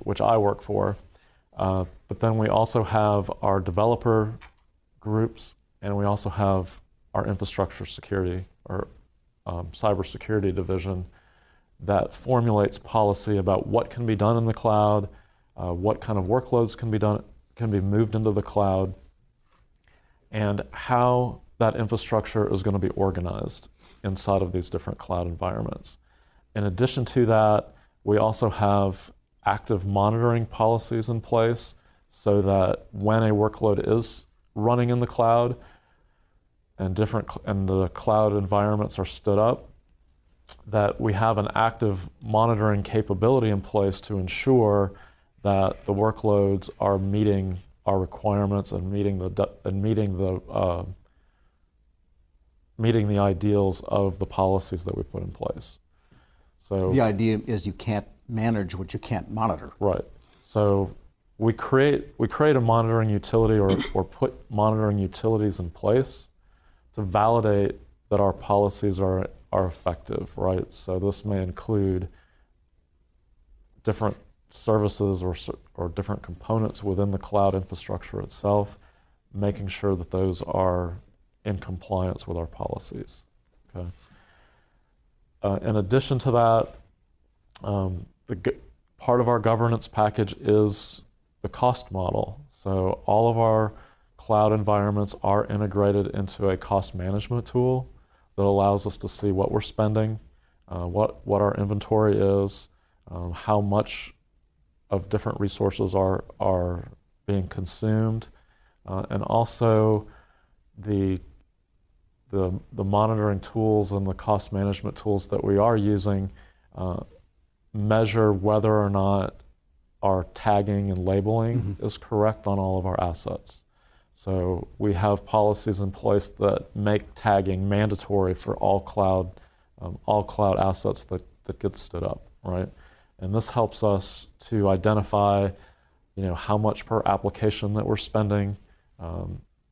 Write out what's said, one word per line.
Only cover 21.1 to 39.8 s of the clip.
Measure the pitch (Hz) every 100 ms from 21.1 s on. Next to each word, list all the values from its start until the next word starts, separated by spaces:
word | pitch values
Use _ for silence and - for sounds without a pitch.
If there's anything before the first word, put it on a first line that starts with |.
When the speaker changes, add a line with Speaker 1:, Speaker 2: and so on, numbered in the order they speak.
| 123 123 - - -
Speaker 1:
that | 113 -
infrastructure | 110 113 - 110 - 110 101
is | 95
gonna | 98 98
be | 95
organized | - 98 87 87 101 - - - _ - -
inside | 98 95 - 98
of | 90
these | 90 -
different | 85 98 98
cloud | - 90 87
environments. | 85 92 95 55 - - - _ _ _ _ _
In | 107 101
addition | 90 127 139 113
to | 131 113
that, | 110 107 104 - - _ _
we | 104 104
also | 110 107 113
have | - 101 101 98 92 - - _ _ 98
active | 104 - 101 98
monitoring | 98 104 113 120 117
policies | 113 - 113 117 - 117 110
in | 117
place | - 117 113 117 - - _ _ _
so | - 107 101
that | 98 98 92 - -
when | 107 101 113
a | 110
workload | 104 107 - 110 101 104
is | 113 120 - - _ _ 104
running | 110 123 120
in | 120
the | 120
cloud | - 113 117 123 127 - _ _ _ _ _ _ _ _ _ _ -
and | 95 92
different | 107 110 -
cl-, | - -
and | 98 95
the | 95 92
cloud | - - 107 107
environments | 101 98 104 104 104 104 -
are | 92
stood | - 107 101
up, | 113 139 - -